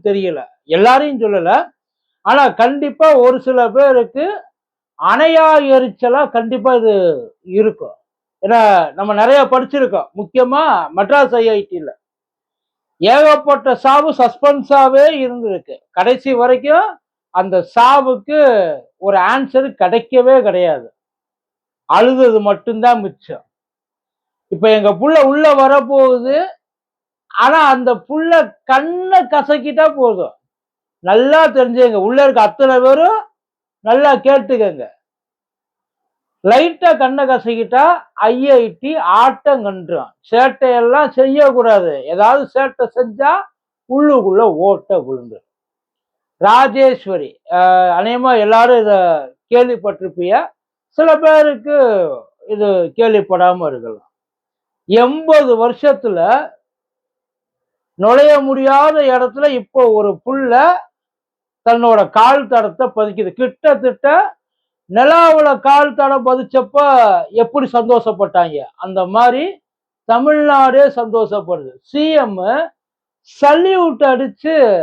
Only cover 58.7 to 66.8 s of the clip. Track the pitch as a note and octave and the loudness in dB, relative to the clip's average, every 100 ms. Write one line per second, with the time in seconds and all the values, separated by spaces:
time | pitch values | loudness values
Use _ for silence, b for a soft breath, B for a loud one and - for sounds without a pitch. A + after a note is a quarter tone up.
58.7 | C#4 D4+ D#4 C#4 B3+ B3+ A#3+ D4 B3+ G3 | 2 2 2 0 0 -2 -2 -2 -2 -4
59.7 | C4 A#3+ G#3+ G#3 E3+ - C4+ C4 A#3+ D#4+ | 0 2 2 -2 -4 -8 -6 0 2 2
60.7 | F4+ - _ _ _ _ _ _ _ - | 0 -6 _ _ _ _ _ _ _ -2
61.7 | A#3 A#3 A3 F#3+ G#3+ A#3+ C#4+ A3+ A#3+ G#3 | 0 2 2 0 2 2 2 0 -2 -2
62.7 | E3+ B3+ A3 G#3+ F#3+ F#3 F3 B3+ B3+ D4+ | -4 -6 -4 -6 -6 -8 -6 -6 -2 0
63.7 | B3 B3+ B3 C#4 E4 G4 - _ _ _ | 0 -2 -2 0 0 -2 -6 _ _ _
64.7 | _ _ G3 C#4 E4 E4 D#4 D4 C4+ C4+ | _ _ 0 2 4 4 4 2 0 2
65.7 | C#4+ D4 A#3+ C4+ C#4 B3+ B3+ A3 C4 C4 | 2 2 0 -2 -2 -2 -2 -2 -4 -2
66.7 | C#4+ | 0